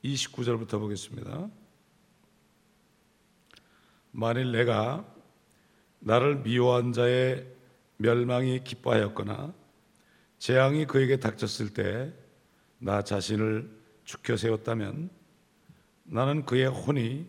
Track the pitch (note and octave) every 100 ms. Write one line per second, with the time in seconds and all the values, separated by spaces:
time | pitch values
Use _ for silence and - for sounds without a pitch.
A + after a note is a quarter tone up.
0 | C3+ C#3 - - A#2+ A#2 A2+ G#2 G#2 G2+
1 | - - - D3+ G3+ - - _ _ _
2 | _ _ _ _ _ _ _ _ _ _
3 | _ _ _ _ _ - _ _ _ _
4 | _ - A2+ B2+ B2+ A2+ A#2+ G#2+ A2+ D#3
5 | G#3+ - _ _ _ _ _ _ _ _
6 | - A#2 C#3 C#3 A2+ B2 B2 B2 A#2+ A#2+
7 | A#2+ B2+ B2+ B2+ - - - _ _ _
8 | A2+ A#2+ B2 B2 C3 C3 C3 - B2+ A2+
9 | G#2 G#2+ G2+ G#2 D3 - _ _ _ _
10 | _ _ _ _ - B2+ C3+ D3+ D3+ C3+
11 | C3 C3 A2+ G#2+ G2 - G#2+ G#2 G2 A2
12 | C#3 - - _ _ _ _ _ A#2 G2+
13 | G2+ G2+ F#2 G#2+ A2 A2 C#3 - _ _
14 | - - - G#2+ A2+ A2 - A2+ G2 C#3
15 | F3 - _ _ _ _ _ - _ _
16 | - A#2 C3+ D3 C3+ B2 C3 C3 F2 C#3+
17 | A2+ C3+